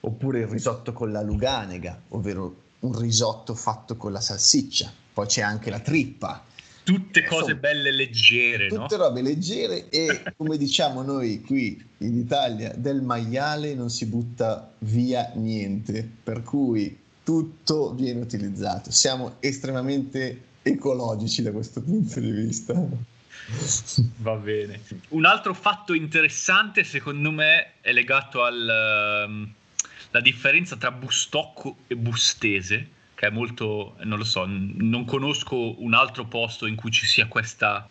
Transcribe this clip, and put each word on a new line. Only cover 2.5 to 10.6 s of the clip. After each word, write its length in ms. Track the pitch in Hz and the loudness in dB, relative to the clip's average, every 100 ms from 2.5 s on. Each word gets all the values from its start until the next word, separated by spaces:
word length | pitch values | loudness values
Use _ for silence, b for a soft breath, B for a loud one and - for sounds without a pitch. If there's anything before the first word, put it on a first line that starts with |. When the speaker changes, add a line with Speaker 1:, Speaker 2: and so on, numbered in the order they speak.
| - _ _ | -10 _ _
Speaker 1:
un 180 | 127 110 | -4 -2
risotto 540 | 117 110 113 110 - 107 | 2 2 2 -2 -8 -4
fatto 400 | - 110 - 113 | -4 -4 -8 -8
con 140 | 104 | -6
la 100 | 98 | -4
salsiccia. 720 | - 98 - 147 135 - - - _ | -4 2 4 4 2 -4 -4 -12 _
Poi 120 | - 101 | -4 0
c'è 140 | - | 0
anche 280 | 104 107 113 | 0 -2 -4
la 100 | 104 | -4
trippa. 680 | 123 156 120 - 92 - - B B B | 2 2 2 -4 -8 -8 -14 B B B
Speaker 2:
Tutte 360 | - 190 - - | 2 2 4 2
Speaker 1:
Eh, 60 | - | 4
Speaker 2:
cose 140 | 165 165 | 0 0
Speaker 1:
insomma, 80 | 139 | 0
Speaker 2:
belle 320 | 143 147 139 | 0 2 0
leggere, 800 | 135 135 113 - 120 120 113 98 | 0 0 6 6 6 2 2 0
no? 120 | 104 | -2
Speaker 1:
tutte 140 | 135 208 | -2 2
robe 260 | 160 123 | 2 2
leggere 680 | 131 151 180 233 226 175 - | 0 0 -2 -2 -2 -4 -2
e, 340 | 151 160 139 - | 0 0 -2 -4
Speaker 2:
<laughs> 40 | - | -6
Speaker 1:
come 200 | 156 | -4
diciamo 460 | 156 | 0